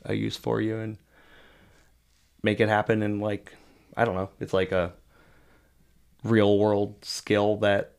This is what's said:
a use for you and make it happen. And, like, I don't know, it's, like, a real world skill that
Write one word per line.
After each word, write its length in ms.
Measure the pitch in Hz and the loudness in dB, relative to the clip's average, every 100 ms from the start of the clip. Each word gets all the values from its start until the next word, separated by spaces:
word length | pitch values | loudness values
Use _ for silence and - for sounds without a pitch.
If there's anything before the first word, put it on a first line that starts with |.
a 100 | - | -8
use 220 | 107 110 - | -6 -6 -6
for 240 | 120 113 | -4 -2
you 160 | 110 110 | -2 -6
and 180 | 110 104 _ _ _ - - _ _ _ _ _ _ _ _ _ | -8 -12 _ _ _ -20 -20 _ _ _ _ _ _ _ _ _
make 160 | 107 104 | -2 2
it 80 | 107 | 2
happen. 340 | 107 107 107 | 2 2 0
And, 180 | 104 104 | -2 -2
like, 320 | 107 101 - - - _ _ - | -4 -6 -10 -20 -20 _ _ -2
I 80 | |
don't 100 | 113 | -2
know, 160 | 92 95 - | -2 -6 -8
it's, 120 | - | -4
like, 180 | 95 92 | -2 0
a 200 | 92 87 - _ _ _ _ _ _ _ _ _ _ _ _ | -2 -2 -6 _ _ _ _ _ _ _ _ _ _ _ _
real 360 | 110 110 101 101 | 0 4 4 4
world 460 | 107 101 104 107 | 4 2 -2 -8
skill 520 | - - - 104 104 104 | -12 -8 0 2 2 2
that 340 | 104 98 - | 2 2 -2